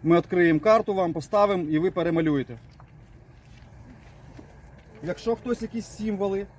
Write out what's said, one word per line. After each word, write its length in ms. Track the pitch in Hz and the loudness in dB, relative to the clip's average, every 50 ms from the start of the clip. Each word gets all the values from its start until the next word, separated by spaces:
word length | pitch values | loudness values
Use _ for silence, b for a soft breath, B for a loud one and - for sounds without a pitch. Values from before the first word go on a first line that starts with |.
Ми 140 | - 156 170 | 4 4 4
відкриємо 440 | 170 170 - 190 180 175 165 156 156 | 4 2 0 2 2 4 4 4 4
карту, 340 | 147 214 220 233 - - 202 | 4 4 4 4 4 0 0
вам 180 | 190 185 170 | 0 0 0
поставимо 500 | 151 160 139 - - 202 202 202 202 185 170 | -2 -6 -6 -2 2 2 4 4 2 -2 -2
і 140 | 151 156 151 | -2 -2 0
ви 120 | 170 190 | 0 0
перемалюєте. 680 | - 180 165 170 165 165 160 160 147 139 123 - 120 113 - - - - - - - - - - - - - - - - - - - - - - - - - - - - - - - - - - - - - - - - - - - - - - - 220 | -2 0 -2 0 0 0 0 2 0 0 -4 -6 -10 -18 -18 -20 -20 -20 -20 -20 -20 -20 -20 -20 -20 -20 -20 -20 -20 -20 -20 -20 -20 -20 -20 -20 -20 -20 -20 -20 -20 -20 -20 -20 -20 -20 -20 -20 -20 -20 -20 -20 -20 -20 -20 -20 -20 -20 -20 -20 -20 -12
Якщо 340 | 151 165 180 - - 226 226 | -8 -8 -8 -6 -4 -4 -4
хтось 260 | 226 - 254 240 - | -4 -4 -6 -6 -6
якісь 240 | 226 220 - 226 202 | -6 -8 -8 -10 -10
символи 600 | - - - 214 220 208 190 202 202 196 196 202 - - | -10 -12 -8 -6 -4 -4 -2 -2 -2 -2 -4 -6 -10 -14